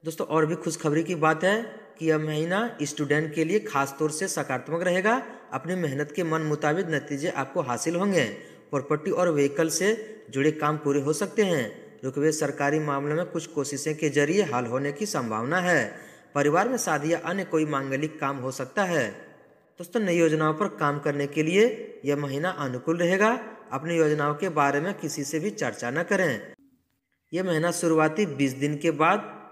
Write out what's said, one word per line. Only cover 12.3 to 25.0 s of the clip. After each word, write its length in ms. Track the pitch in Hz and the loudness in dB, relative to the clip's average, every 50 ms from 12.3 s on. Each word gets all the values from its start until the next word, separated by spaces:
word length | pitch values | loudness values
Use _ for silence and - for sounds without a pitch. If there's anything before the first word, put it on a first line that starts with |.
सरकारी 480 | 151 156 156 143 143 - 143 143 151 156 | 2 2 -2 -2 0 0 0 2 2 0
मामलों 360 | 151 147 139 139 143 147 151 | 0 0 -2 -2 -2 -2 -2
में 100 | 165 180 | -2 -2
कुछ 220 | 175 - 170 156 | -4 -6 -8 -8
कोशिशें 500 | - - 147 135 - 143 131 - 156 151 | -4 -4 -4 -4 -2 -4 -4 -4 -4 -4
के 120 | 156 165 147 | 0 -2 2
जरिए 340 | 131 147 143 147 175 202 196 | 4 2 2 4 2 0 0
हल 220 | 147 123 123 123 | 0 0 -2 -2
होने 260 | 113 120 131 139 143 | -2 -2 -2 -2 -4
की 140 | 147 - 214 | -4 -4 -6
संभावना 540 | 202 - 147 123 110 107 107 117 135 165 185 | -4 -2 -4 -2 -2 -2 -2 -2 0 0 0
है। 580 | 180 180 170 143 113 101 - - - - - - - _ _ | 2 4 4 4 2 0 -6 -14 -18 -20 -20 -20 -20 _ _
परिवार 320 | 143 139 147 147 175 202 240 | 2 2 4 4 4 2 2
में 80 | 262 | 0
शादी 360 | 226 - - 156 143 143 156 170 | -2 0 0 0 0 2 0 0
या 60 | - | 0
अन्य 240 | - 170 180 196 185 | -2 -4 -4 -4 -4
कोई 220 | - - 156 156 | 0 2 2 2
मांगलिक 540 | 151 143 135 135 135 135 135 151 156 151 - | 2 0 -2 -2 -2 -2 -2 -2 -4 -4 -4
काम 180 | 147 139 139 | -4 -4 -2
हो 140 | 135 123 131 | -2 -6 -6
सकता 320 | 127 - 131 123 - 214 196 | -6 -6 -8 -4 0 0 0
है। 260 | 180 175 151 120 104 98 - - - - - - _ _ _ _ _ _ | 2 2 0 0 0 -4 -10 -18 -20 -20 -20 -20 _ _ _ _ _ _
दोस्तों, 220 | - 175 - - 233 | -16 -16 -4 -2 0
नई 180 | 214 185 170 | 2 2 4
योजनाओं 360 | 170 165 160 151 156 156 156 156 | 4 4 4 4 2 2 0 2
पर 140 | 156 202 | 0 -2
काम 320 | 196 - - 160 143 143 147 | -4 0 0 0 0 0 0
करने 280 | - 151 143 143 143 | -2 -2 0 0 -2
के 160 | 143 143 156 156 | -2 0 0 0
लिए 200 | 160 180 196 226 247 - - - - - - - | 4 4 4 4 4 2 -4 -10 -14 -14 -6 -2
यह 100 | 139 143 | -2 0
महीना 340 | 143 143 139 135 143 160 185 | 0 -2 -4 -4 -2 -4 -4
अनुकूल 480 | 175 - 143 131 123 123 - 165 165 | -4 -4 -4 -4 -4 -4 -2 -2 0
रहेगा। 420 | 170 175 170 185 185 208 220 240 254 - - - - - - | 2 2 2 4 4 4 2 2 0 -4 -12 -16 -18 -12 -8
अपनी 240 | 123 135 147 165 170 | -8 -6 -4 0 2
योजनाओं 400 | 165 160 151 151 147 143 147 147 | 4 4 4 4 2 0 0 0
के 140 | 147 196 190 | -2 -4 -2
बारे 320 | 156 151 139 139 139 143 | 2 2 2 4 2 2
में 120 | 156 190 202 | 0 -2 -4
किसी 300 | - | -4